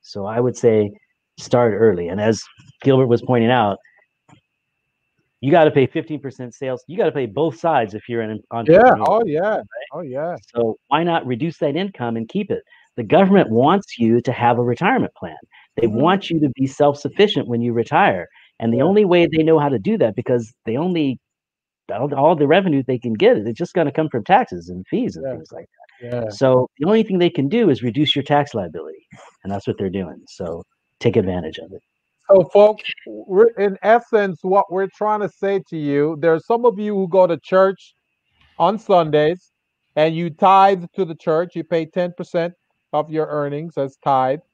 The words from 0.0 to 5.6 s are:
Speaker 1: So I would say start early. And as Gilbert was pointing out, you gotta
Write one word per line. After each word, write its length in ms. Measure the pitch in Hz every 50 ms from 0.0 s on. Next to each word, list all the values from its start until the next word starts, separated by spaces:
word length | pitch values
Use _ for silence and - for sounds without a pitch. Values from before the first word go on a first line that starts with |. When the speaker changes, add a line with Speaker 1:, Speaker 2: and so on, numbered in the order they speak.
Speaker 1:
So 240 | _ - - 101 98
I 160 | 101 110 120
would 160 | 123 127 117
say 340 | - - 120 110 107 104 101 104 _ _ _ _ _ _ _ _ -
start 360 | - - - 123 120 117 101
early. 320 | 95 113 113 98 87 87 82
And 120 | 90 101
as 200 | 104 113 113 101 - - _ _ - - _ _
Gilbert 260 | - 135 131 131 135 123
was 120 | 117 120
pointing 300 | - - 127 120 113 113
out, 280 | 127 123 110 104 95 - _ _ _ _ _ _ _ _ _ _ - _ _ _ _ _ _ _ _ _ _ _ _ _ _ _ _ _ _ _ _ _
you 100 | - 135
gotta 220 | 160 170